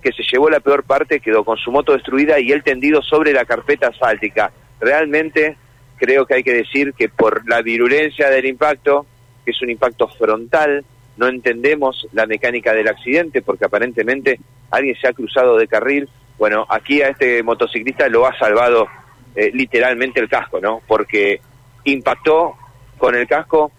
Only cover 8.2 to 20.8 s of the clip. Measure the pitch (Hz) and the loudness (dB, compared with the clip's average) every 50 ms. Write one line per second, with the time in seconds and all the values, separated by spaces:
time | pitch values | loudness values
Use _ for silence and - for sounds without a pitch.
8.2 | 151 139 135 131 127 135 131 123 151 151 147 131 _ 147 143 143 143 _ _ _ | 0 2 2 2 0 -2 -4 -2 0 -2 -2 0 _ 0 0 0 0 _ _ _
9.2 | _ _ _ _ _ - 117 - 131 123 117 110 131 123 120 _ 120 107 - - | _ _ _ _ _ -8 -6 -6 -6 -8 -4 -2 -2 -2 0 _ -4 -4 -2 -2
10.2 | 113 104 110 110 117 120 - 165 151 147 143 143 139 _ _ _ _ _ _ - | 0 0 0 -2 -4 -2 0 0 0 0 -2 -2 -6 _ _ _ _ _ _ -2
11.2 | 117 127 127 127 120 123 117 117 120 143 151 151 143 131 127 - - 107 - 107 | -2 -2 -2 -2 -4 -4 -4 0 0 0 0 2 0 -2 -2 -4 -14 -8 -4 -4
12.2 | 110 110 110 104 - 123 120 120 107 120 110 110 107 110 104 - - 123 131 165 | -2 -2 -2 -4 -4 -4 -4 -2 -2 0 0 2 0 0 -2 -4 -4 -2 0 0
13.2 | 175 160 - 135 - - 95 92 107 95 - 104 113 123 117 117 107 113 127 135 | 0 0 -4 -4 -2 -2 -4 -2 -2 -2 0 -2 -2 -2 -4 -4 -4 -2 -4 -2
14.2 | 131 135 127 - - _ _ _ - - - 117 139 135 120 - - - - - | -2 -2 -4 -4 -6 _ _ _ -12 -4 -4 -2 -2 -2 -4 -2 -2 -4 -4 -4
15.2 | 123 104 - 139 127 127 117 110 113 107 - 107 104 135 143 143 139 135 _ - | -10 -4 0 2 4 4 4 4 2 2 0 -2 0 0 -2 -2 -4 -6 _ -20
16.2 | _ _ - - 107 107 107 107 107 - 107 113 - - 143 147 143 139 139 - | _ _ -6 -2 -2 0 0 -2 -2 -2 -4 -6 -2 0 0 2 2 0 0 0
17.2 | 135 123 123 120 117 117 117 117 120 117 - 117 107 120 - - 147 135 113 117 | 0 0 0 0 0 -2 -2 -2 -2 -4 -4 -6 -8 -8 -2 0 0 2 4 4
18.2 | 123 131 127 - 127 110 104 113 123 120 120 117 107 - - - - _ - _ | 2 2 0 0 0 2 2 4 4 4 4 2 2 0 -4 -20 -20 _ -20 _
19.2 | - - - 98 104 104 107 127 131 123 - 120 120 127 127 117 127 131 120 131 | -20 -14 -4 -2 -2 -2 0 -2 -6 -2 0 0 0 0 0 -2 -4 -4 -2 -4
20.2 | 117 107 - 120 110 - - 92 92 104 110 113 | -2 -2 -2 -4 -4 -4 -8 -4 -2 -2 -4 -4